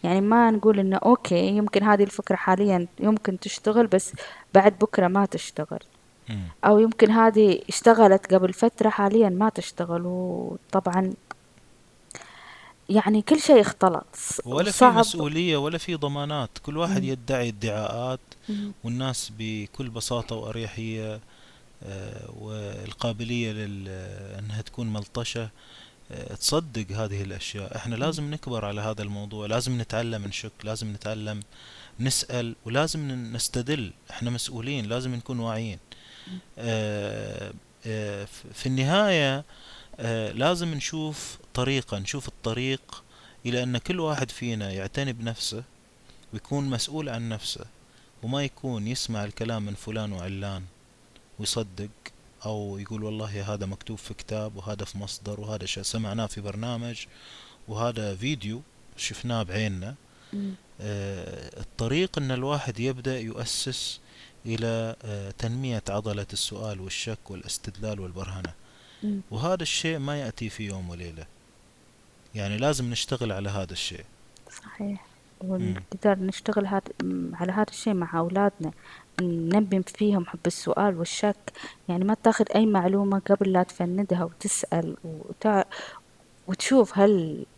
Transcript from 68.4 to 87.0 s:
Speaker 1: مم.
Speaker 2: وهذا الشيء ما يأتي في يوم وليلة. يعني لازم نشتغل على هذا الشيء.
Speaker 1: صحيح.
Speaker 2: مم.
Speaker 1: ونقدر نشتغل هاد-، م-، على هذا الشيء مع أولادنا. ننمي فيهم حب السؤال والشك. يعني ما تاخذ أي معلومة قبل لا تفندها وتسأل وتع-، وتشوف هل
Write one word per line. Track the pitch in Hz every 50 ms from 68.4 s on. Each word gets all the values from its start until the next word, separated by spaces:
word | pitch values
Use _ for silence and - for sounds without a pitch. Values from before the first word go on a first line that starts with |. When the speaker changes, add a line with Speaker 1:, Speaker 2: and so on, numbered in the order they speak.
| 92 85 - - - - - - - - - - -
Speaker 1:
مم. | 208 208 196 190 -
Speaker 2:
وهذا | - 110 127 170 190 180 170
الشيء | - - - - 160 160 151
ما | 139 143 147 147
يأتي | 139 113 - - 117 107
في | - - 110 101
يوم | 95 95 92 87
وليلة. | 87 85 87 87 82 80 80 - - _ _ _ _ _ _ _ _ _ _ _ _ _ _ _ _ _ _ - -
يعني | 107 101 98 104 107
لازم | 127 147 151 131 127 120
نشتغل | 120 - - - 139 123 123 113
على | 101 95 98 101
هذا | 98 101 95 87 95
الشيء. | - - - 87 78 - - - _ - - _ - - - - - -
Speaker 1:
صحيح. | 208 - - 208 202 202 190 - - - _ _ _ _ _ 185
Speaker 2:
مم. | 185
Speaker 1:
ونقدر | 190 185 180 180 185 190 190 - - 190 - 208 196 190 185
نشتغل | 190 196 - - - 208 208 202
هاد-، | 190 196 196 - - - - 180
م-، | 185 185 180 175 175 170
على | - 180 185
هذا | 185 208 214 -
الشيء | - - - 226 208
مع | 185 170 170 175 165
أولادنا. | 165 170 180 190 202 202 - - 165 156 - - - - - - - _ _ -
ننمي | 180 175 170 165 165 165 180 208 220 190 196 190 185 -
فيهم | - - 214 208 208 190 170
حب | - - 170 _ 175
السؤال | - - - - - - 196 208 185 165
والشك. | 170 - - - - 208 202 - - - - - - - - - _ -
يعني | 175 175 185
ما | 202 220 - -
تاخذ | 226 220 - 226 - -
أي | 208 226
معلومة | 220 208 190 175 180 190 202 202 202 196 196
قبل | 190 - 202 196 202 190
لا | 185 180 185
تفندها | - - - 180 175 180 190 202 190 180 175 180
وتسأل | 170 170 - - 208 - - - - - 165 165 165 160 - -
وتع-، | 165 160 156 - - - _ - 220 208 196 190 - - - - - - - - _ - _ - _ - - _ -
وتشوف | 185 - - - 269 269 220 - -
هل | 196